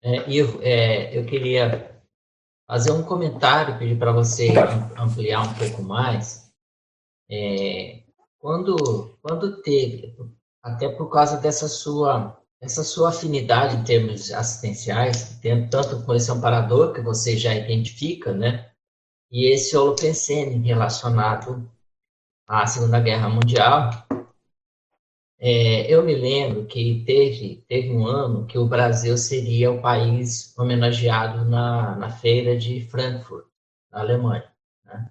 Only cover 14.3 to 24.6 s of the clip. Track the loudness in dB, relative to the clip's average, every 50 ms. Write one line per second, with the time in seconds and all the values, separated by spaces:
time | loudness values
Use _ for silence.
14.3 | -6 -6 -6 -6 -6 -6 -6 -8 -8 -6 -6 -4 -2 0 0 0 -2 -4 -6 -10
15.3 | -16 -8 -2 0 0 0 0 0 0 0 0 -2 -4 -8 -4 0 0 0 0 0
16.3 | -4 -2 0 0 2 2 2 2 4 4 4 2 2 -4 -4 -4 -4 -2 -2 -2
17.3 | -2 0 0 0 0 -2 -2 -2 -2 -2 -2 -2 -6 -6 -6 -6 -6 -6 -6 -6
18.3 | -4 -2 -2 -2 -2 -4 -8 -16 _ _ _ _ _ _ _ _ _ _ _ _
19.3 | -4 0 4 4 4 4 2 0 2 4 4 4 2 2 0 0 0 0 -2 -2
20.3 | -2 -2 -2 -2 -2 -2 0 0 2 2 0 0 -2 -4 -2 0 0 2 2 2
21.3 | 0 -2 -4 -8 -10 -10 -10 -14 _ _ _ _ _ _ _ _ _ _ _ _
22.3 | _ _ _ _ 0 0 0 0 0 0 2 2 4 4 4 2 2 0 0 0
23.3 | 2 2 2 4 4 6 6 6 6 4 2 0 -4 -6 -8 _ -8 -8 -8 -16
24.3 | _ _ _ _ _ _